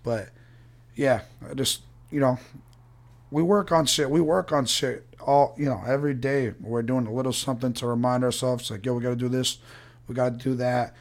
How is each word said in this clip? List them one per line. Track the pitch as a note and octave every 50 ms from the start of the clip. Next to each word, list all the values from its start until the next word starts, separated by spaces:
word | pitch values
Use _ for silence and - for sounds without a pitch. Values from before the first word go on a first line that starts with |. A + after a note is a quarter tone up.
| -
But, | B2+ A#2 A2 F#2+ - - - - - - - - - - - - - -
yeah, | - C#3+ C3+ B2+ G#2+ - - - - - -
I | -
just, | C3 C3+ - - - - - - - - -
you | - D3
know, | C#3 B2+ B2 A#2+ - - - - - - - - - - - - - - - - - -
we | - D3 E3
work | E3+ G3+ G#3 G3 -
on | E3+ D#3+ G3+
shit. | - - - D3+ C3
We | C#3+ E3
work | E3+ D3+ E3 F#3 F3+ -
on | D#3 D3 C3
shit | A2 - - - C3 A#2+ - - - - - -
all, | - C#3 C#3+ C#3+ C#3 - -
you | D3
know, | C#3 B2+ F#2 F#2+
every | A#2+ C3 C#3 C#3+ D3 C#3
day. | B2+ A#2+ C3+ C#3 C#3 C3 A2 F#2+ -
We're | - G#2+ A#2 A#2
doing | A#2 A2+ B2+ C3 B2
a | G#2+ A2
little | B2+ C3 C3 A#2+
something | - - - C3 A#2 B2+ B2+ A#2
to | - - A#2+
remind | A#2+ A#2 A#2+ B2+ B2 B2+ B2+
ourselves, | B2 A#2+ - - B2+ B2+ A#2+ B2 -
like, | A#2+ G2+ F#2+
"Yo, | C3 B2
we | A#2+ A#2+
gotta | B2 B2
do | A#2+ B2 B2
this. | B2 B2+ B2+ - - - - - - - - - - - - -
We | B2
gotta | B2 B2 B2+ B2
do | A#2 B2 C3+ C3
that." | B2 B2 B2 B2 B2 A#2+ A#2 - -